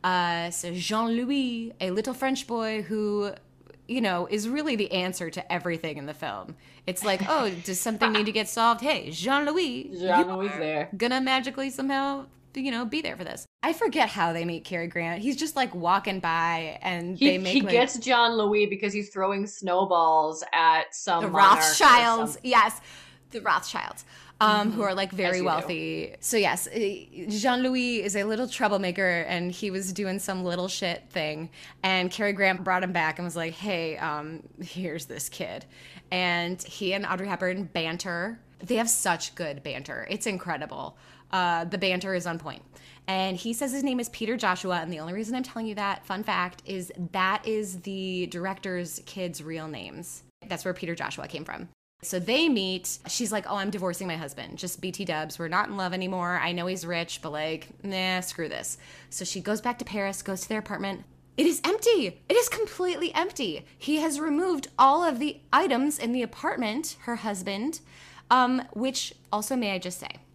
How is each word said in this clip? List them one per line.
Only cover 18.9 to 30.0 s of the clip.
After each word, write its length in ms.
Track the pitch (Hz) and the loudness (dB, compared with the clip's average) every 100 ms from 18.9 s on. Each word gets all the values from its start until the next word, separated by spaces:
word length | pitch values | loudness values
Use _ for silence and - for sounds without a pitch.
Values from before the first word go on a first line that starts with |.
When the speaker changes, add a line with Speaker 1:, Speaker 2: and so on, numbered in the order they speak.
Speaker 2:
he's 160 | 208 202 | -2 -4
throwing 360 | 196 190 196 208 | -2 0 0 -4
snowballs 960 | - 190 180 190 175 160 156 156 156 - | -6 0 2 6 6 8 6 4 -2 0
at 420 | 165 165 160 - - | 6 6 6 2 -6
some 300 | - 170 170 | 0 2 2
Speaker 1:
The 40 | |
Speaker 2:
monarch 280 | 156 196 202 | 8 10 10
or 20 | |
Speaker 1:
Rothschilds. 760 | 156 - 294 240 233 226 226 - | 8 8 10 10 8 4 2 -4
Speaker 2:
some 60 | 254 | 4
Speaker 1:
Yes. 340 | 240 214 - - - - - _ | 8 6 4 -12 -20 -20 -20 _
The 100 | 233 | -4
Rothschilds, 640 | 214 160 - - - - - - - - | 2 2 2 -6 -6 -8 -16 -20 -20 4
um, 280 | 214 214 208 | 6 6 4
Speaker 2:
Mm-hmm. 80 | 220 | 2
Speaker 1:
who 40 | |
are, 140 | 202 185 | 0 2
like, 160 | 190 | -2
very 180 | 190 180 | 0 0
Speaker 2:
As 60 | 180 | 2
you 40 | |
do. 20 | 180 | 2
Speaker 1:
wealthy. 720 | 160 - 160 160 160 160 - | 0 0 -4 -4 -6 -6 -6
So, 160 | - 233 | -2 2
yes, 320 | 185 175 - | 2 2 -2
eh, 340 | 226 202 202 - - 180 | -2 -2 -2 -12 -10 -4
Jean-Louis 720 | 208 240 247 254 254 247 233 | 0 2 2 2 0 0 -2
is 140 | 196 202 | -2 -2
a 80 | |
little 240 | 202 220 247 | -2 -2 -4
troublemaker, 760 | - 220 196 190 180 190 170 160 | 0 2 2 0 0 2 2 0
and 240 | 175 175 | -2 -2
he 180 | 175 208 | -4 -4
was 240 | 185 190 | -4 -4
doing 240 | 185 | -4